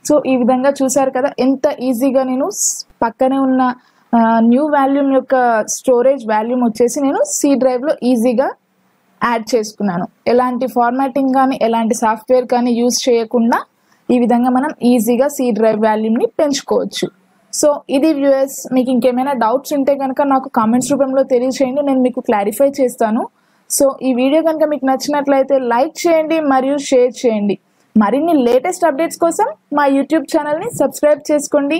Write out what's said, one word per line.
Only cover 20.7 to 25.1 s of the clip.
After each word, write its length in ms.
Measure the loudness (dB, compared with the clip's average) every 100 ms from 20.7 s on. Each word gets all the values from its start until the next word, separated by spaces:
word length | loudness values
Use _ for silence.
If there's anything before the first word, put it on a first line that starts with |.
| 0 0
రూపంలో 300 | 0 0 0 0 0
తెలియచేయండి, 480 | 0 -2 -2 0 0
నేను 100 | 0 0
మీకు 140 | -2 -2
క్లారిఫై 420 | -2 -2 0 0 2
చేస్తాను. 420 | -2 0 -2 -2 -4 _ _ _ _ 0
So, 80 | 0 0 -2
ఈ 20 | 0
వీడియో 180 | 2 2 0
కనుక 160 | 0 -2
మీకు 120 | 0 -2
నచ్చినట్లయితే 680 | -2 -2